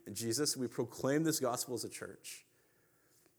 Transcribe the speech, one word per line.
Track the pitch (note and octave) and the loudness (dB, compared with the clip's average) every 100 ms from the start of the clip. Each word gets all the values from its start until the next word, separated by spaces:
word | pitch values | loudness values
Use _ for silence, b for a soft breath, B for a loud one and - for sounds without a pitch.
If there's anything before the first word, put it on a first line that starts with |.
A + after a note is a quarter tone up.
in | - | -10
Jesus, | G2+ A2+ A2+ D3 C3 | -4 0 2 2 2
we | A#2+ | -2
proclaim | - A#2 - C3 D3 | 0 -2 0 2 4
this | D#3+ D3+ | 4 4
gospel | B2 A#2+ - | 2 0 -2
as | A#2 | -4
a | G#2+ | -4
church, | - F#2 - - - _ b b b b b b b b | -8 -10 -12 -14 -14 _ b b b b b b b b